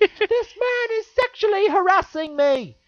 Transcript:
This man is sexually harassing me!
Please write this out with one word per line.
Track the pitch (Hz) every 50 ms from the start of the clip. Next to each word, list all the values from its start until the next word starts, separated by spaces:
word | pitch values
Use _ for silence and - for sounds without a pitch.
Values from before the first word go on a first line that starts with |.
This | - 370 - - 440 370 453 494 453 - - -
man | 494 494 494 480 480 466 453 440
is | 427
sexually | - _ - 508 494 - - - 440 415 392 392 415
harassing | 294 403 359 370 381 392 339 - - 311 320 311 294
me! | 285 285 285 277 262 240 160 113 _ _